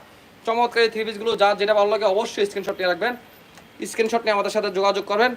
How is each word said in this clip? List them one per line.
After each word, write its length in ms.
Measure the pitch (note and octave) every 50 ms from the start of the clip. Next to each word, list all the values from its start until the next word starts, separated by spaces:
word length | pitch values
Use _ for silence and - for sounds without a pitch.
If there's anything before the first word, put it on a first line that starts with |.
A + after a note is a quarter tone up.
| - - - - - - - - -
চমৎকার 380 | A3+ A3+ A#3+ A#3+ A#3+ - A#3 A#3
এই 60 | A3
থ্রি 140 | A3 A3 A3
পিসগুলো 320 | A3 G#3+ G3+ A3 A#3 G#3+
যার 220 | G3 G3+ G3+ G#3 F#3+
যেটা 160 | G#3 G3+ G#3+
ভালো 160 | G#3 G3+ G#3
লাগে 160 | A3 G#3+ A3
অবশ্যই 400 | G3 F#3+ G#3+ A#3 A3 - A#3 G3+
স্ক্রিনশট 260 | G3+ - G3+ F#3+ -
নিয়ে 160 | - - F#3 F3+
রাখবেন। 280 | F3 E3+ G3+ A#3+ B3 A#3 - - - - - - - - - - - - G#3+
স্ক্রিনশট 340 | G3 - - A3 A3 A#3 A#3
নিয়ে 120 | A3+ A3+
আমাদের 200 | G#3 G3+ G3+ G3+
সাথে 180 | G3 G#3+ G3 G3+
যোগাযোগ 360 | F#3 F#3+ G3 G3+ G3 G3+ -
করবেন, 300 | - G3+ G#3+ A#3 B3 A#3+